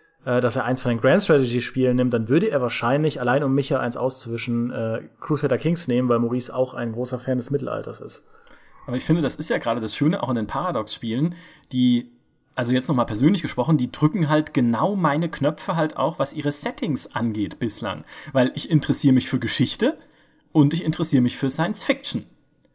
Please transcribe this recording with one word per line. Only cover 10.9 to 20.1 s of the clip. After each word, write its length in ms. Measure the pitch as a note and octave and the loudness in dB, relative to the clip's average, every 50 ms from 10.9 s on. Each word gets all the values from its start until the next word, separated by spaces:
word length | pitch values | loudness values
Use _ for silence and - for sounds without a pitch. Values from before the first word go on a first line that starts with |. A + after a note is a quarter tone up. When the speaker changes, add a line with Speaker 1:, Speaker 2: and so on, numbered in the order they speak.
| - - - A2+ A2 B2+ D3+ F3 F3 - - - - - _ - | -6 -6 -4 -4 -2 0 0 -2 -2 -6 -16 -20 -20 -20 _ -6
Speaker 2:
die, 400 | - B2+ B2 B2 B2 A#2+ - - _ _ _ _ _ _ _ _ - | 0 2 4 4 4 4 0 -4 _ _ _ _ _ _ _ _ -6
also 160 | - B2 A#2+ | -4 -2 0
jetzt 160 | B2+ B2+ B2+ - | 0 0 0 0
nochmal 180 | D3 B2+ A2+ | 0 0 0
persönlich 340 | - A2 G#2 B2+ E3 G3+ F#3 | 0 0 2 4 4 4 2
gesprochen, 360 | - - - - A#2+ C#3+ E3 | -2 -4 -4 -2 0 2 2
die 160 | C3+ B2 - | 2 2 -2
drücken 360 | - - D3+ D#3 D3+ G3 D#3+ C#3+ | -2 2 0 2 2 2 0 2
halt 260 | D#3 D3+ D3+ - - | 2 0 0 0 0
genau 420 | C#3 B2 A#2 A#2 - - F#3+ G#3 | 2 2 2 2 2 2 0 0
meine 320 | G3 E3+ D3+ C#3+ D#3 E3+ E3+ | 2 0 0 2 0 -2 -2
Knöpfe 480 | - - C#3 D3 - - - - F3 | -2 0 -2 -2 -2 -2 -6 -4 0
halt 200 | E3 D#3 D#3 - | 0 0 -2 0
auch, 220 | - B2 D#3 E3+ - | -2 -2 -2 0 -2
was 140 | C#3+ - | -4 -4
ihre 180 | E3 D3+ C3+ D3 | -4 -4 -4 -2
Settings 640 | C#3+ - - A#3 - - B3+ F#3 D#3 D3 - - - | -2 -2 -4 -4 -4 -4 -4 -2 -2 -2 -4 -6 -4
angeht 460 | - A#2 A#2 G#2 G#2+ G2+ E2+ - - | -4 -2 -2 -2 -2 -4 -4 -4 -6
bislang. 420 | B2 A2 - - A#2 G2+ F#2 - - - - - - - | -6 -4 -4 -4 -6 -6 -6 -8 -12 -18 -20 -18 -12 -4
Weil 180 | - C3 B2 B2+ - | 0 0 0 0 0
ich 120 | D#3 - - | -6 -4 2
interessiere 460 | E3+ D3 - - C#3 - - C#3 C3 | 2 2 4 4 0 4 6 6 6
mich 140 | B2+ - - | 6 4 0
für 100 | - - | -4 -2
Geschichte 600 | - A2 - - D3+ - - - G#3+ C#4+ - - - _ | -2 -2 0 0 0 0 0 0 0 0 0 -2 -12 _